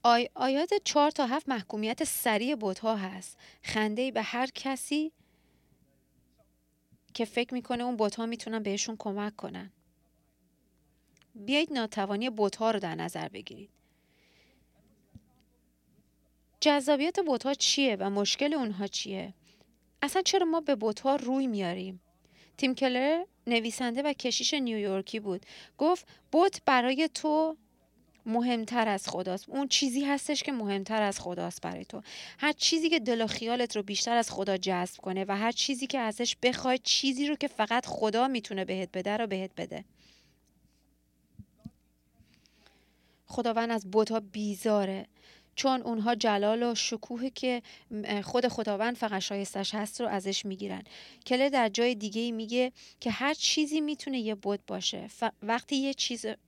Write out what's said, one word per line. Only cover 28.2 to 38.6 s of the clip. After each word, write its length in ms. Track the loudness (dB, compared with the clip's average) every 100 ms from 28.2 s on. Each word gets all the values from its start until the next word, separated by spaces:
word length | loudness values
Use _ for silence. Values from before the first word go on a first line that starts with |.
| -2
مهمتر 640 | 0 2 0 0 0 2
از 200 | 0 -2
خداست. 400 | -4 -2 -4 -4
اون 200 | -4 2
چیزی 360 | 2 2 0
هستش 380 | 0 0 0 -2
که 100 | -2
مهمتر 500 | -2 0 -2 0 0
از 180 | 0 0
خداست 420 | -6 -6 -6 -6
برای 220 | -8 -10
تو. 180 | -12 -14 -14 -16 -16 -2
هر 140 | 0
چیزی 360 | 2 2 4 4
که 120 | 2
دل 220 | 2 2
و 40 | 0
خیالت 500 | -2 -2 0 0 -2
رو 60 |
بیشتر 340 | -4 -2 2 2
از 140 | 2
خدا 260 | -2 0 0
جذب 440 | 0 0 -2 -6
کنه 240 | -4 -2 0
و 80 | 0
هر 160 | 0
چیزی 340 | 0 -2 -2 -2
که 120 | -2
ازش 380 | -2 -2 -4 2
بخوای، 360 | 0 2 0 2
چیزی 480 | 2 2 2 2 0
رو 100 | 0
که 120 | -2
فقط 380 | -2 0 0 0
خدا 420 | 0 2 4 2
می‌تونه 360 | 0 -2 -4